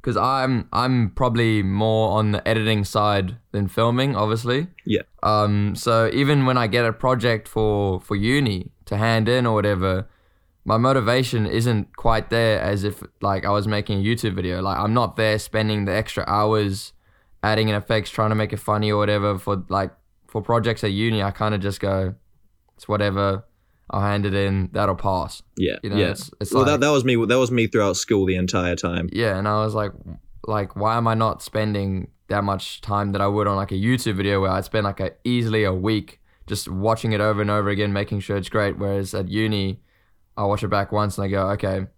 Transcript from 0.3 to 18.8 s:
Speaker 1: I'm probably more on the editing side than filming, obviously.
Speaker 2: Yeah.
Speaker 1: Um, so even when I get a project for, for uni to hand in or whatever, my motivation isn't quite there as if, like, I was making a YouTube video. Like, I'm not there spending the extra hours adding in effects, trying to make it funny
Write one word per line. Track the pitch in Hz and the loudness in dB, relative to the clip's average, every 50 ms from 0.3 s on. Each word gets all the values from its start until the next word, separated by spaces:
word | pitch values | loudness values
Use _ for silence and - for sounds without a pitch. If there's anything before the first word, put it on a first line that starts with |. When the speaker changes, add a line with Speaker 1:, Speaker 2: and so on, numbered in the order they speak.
| 135 135 131 131 131 117 - - - | 2 0 0 2 0 0 -2 -2 -2
Speaker 1:
I'm | - 123 127 131 123 113 95 | 0 2 2 2 2 2 0
probably | - - 131 127 117 117 117 113 110 107 98 | 0 0 0 2 2 2 2 4 2 2 2
more | 95 98 101 110 110 110 110 110 104 95 107 | 0 0 2 2 2 4 2 2 2 2 2
on | 107 107 104 | 2 2 0
the | 101 - | 0 0
editing | - 113 113 107 110 110 104 98 | 0 0 0 2 2 2 0 0
side | - - 107 104 104 104 101 95 92 104 - _ _ - | 0 0 0 2 2 2 0 0 -2 -6 -10 _ _ -4
than | 104 101 92 | -2 -2 -2
filming, | - - 113 117 117 123 131 139 135 | 0 2 2 2 2 2 0 0 0
obviously. | 98 104 107 110 113 117 120 123 135 160 185 - - _ | 0 0 0 0 -2 -2 -2 -2 -2 -2 -6 -10 -12 _
Speaker 2:
Yeah. | - 107 92 - _ _ - - | -2 -2 -2 -2 _ _ -4 0
Speaker 1:
Um, | 104 107 107 104 104 104 101 104 104 107 | 0 2 2 2 2 2 2 0 0 -2
so | - - 117 113 113 113 110 - | -2 0 2 2 2 2 2 2
even | 120 143 139 151 143 135 | 0 2 4 4 4 4
when | 127 127 127 | 4 2 2
I | 120 107 | 2 2
get | 95 120 120 | 2 2 0
a | 113 110 | 0 -2
project | - - 127 127 123 104 123 117 107 - - | 0 0 0 0 2 2 0 0 0 -4 -6
for, | - 113 110 107 104 101 101 98 92 92 | -2 0 2 2 2 2 0 0 0 -2
for | - - 104 | -4 -4 -4
uni | 101 104 113 131 147 143 113 101 90 92 - _ _ - | 0 0 2 2 2 2 0 -2 -4 -6 -10 _ _ -10
to | - - | -6 -2
hand | 101 110 117 113 113 110 110 | 0 0 2 2 2 2 2
in | 120 127 123 | 2 2 2
or | 117 110 | 2 2
whatever, | 104 101 104 104 92 92 95 92 92 110 - _ _ _ _ _ _ _ _ _ _ _ | 2 2 2 0 2 0 0 0 -2 -4 -8 _ _ _ _ _ _ _ _ _ _ _
my | - 107 | 0 2
motivation | 113 120 131 135 135 113 104 120 131 131 117 - 117 107 | 2 4 4 4 4 2 2 2 2 0 0 0 0 0
isn't | 98 - 113 113 123 117 107 101 - _ | 0 0 0 2 2 2 0 -2 -4 _
quite | - - 120 113 110 110 - | -2 2 2 2 2 0 0
there | 113 117 117 113 107 98 | 0 2 4 4 2 2
as | - 95 101 98 95 | 0 0 -2 0 -2
if, | 104 95 - - - _ _ - | -4 -4 -6 -16 -20 _ _ -2
like, | 101 98 98 - | 0 0 0 0
I | 101 | 0
was | 101 104 98 | 0 0 0
making | 110 107 104 104 - 107 98 | 0 -2 -2 -2 -2 -2 0
a | 98 | 2
YouTube | 107 117 117 - 110 95 | 0 0 0 -2 -4 -4
video. | 95 90 87 90 90 95 | -2 -4 -4 -4 -2 -2
Like, | 95 92 67 | -2 -2 0
I'm | 101 104 113 | 0 2 2
not | 123 117 101 - | 2 2 0 0
there | - 110 110 107 107 | 0 0 2 2 0
spending | - - - 110 110 107 107 104 101 | -2 -4 -2 -2 0 0 0 -2 -2
the | 98 92 | 0 0
extra | 104 110 - - - - - | -2 -2 -2 -6 -6 -4 0
hours | 98 104 107 107 110 107 104 101 95 101 - - - - _ _ _ _ _ _ - - - | 0 2 2 2 2 2 2 0 -2 -4 -8 -14 -18 -20 _ _ _ _ _ _ -14 -4 0
adding | 104 107 110 110 110 | 0 2 2 2 0
in | 104 | 0
effects, | 104 101 - 117 110 95 - | -2 0 0 0 0 0 -2
trying | - - 110 107 | -2 0 0 2
to | 110 | 2
make | 107 107 98 - | 0 0 -2 -4
it | - | -6
funny | - - 104 107 | -2 -2 0 0